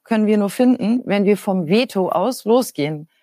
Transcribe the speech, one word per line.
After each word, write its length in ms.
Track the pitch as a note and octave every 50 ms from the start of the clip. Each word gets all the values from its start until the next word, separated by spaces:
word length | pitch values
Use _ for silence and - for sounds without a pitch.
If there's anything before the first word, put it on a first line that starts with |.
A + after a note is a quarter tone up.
| _
können 220 | - A3+ A3 G#3+
wir 120 | G#3 G#3+ G#3
nur 120 | G3+ G3
finden, 520 | - - B3 B3+ B3 - - G#3 A#3 B3+ -
wenn 200 | - G3 G3+ G3+
wir 120 | G3 G#3
vom 300 | F#3 - G#3 F#3+ F#3+ E3+
Veto 440 | D3 F#3+ A3+ C4 - - G3 F#3 -
aus 340 | - E3 F#3 B3 B3 - -
losgehen. 640 | G#3 A#3 B3+ A#3+ - - - C#3+ D3+ D#3 D3+ D#3 - _ _